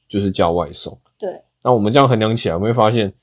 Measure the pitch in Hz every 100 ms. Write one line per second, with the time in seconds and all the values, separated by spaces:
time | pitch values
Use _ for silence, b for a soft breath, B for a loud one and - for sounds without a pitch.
0 | _ 101 101 92 90 87 78 76 - -
1 | _ _ 190 - _ _ 127 123 104 135
2 | 139 117 110 113 - 85 104 117 110 117
3 | 101 -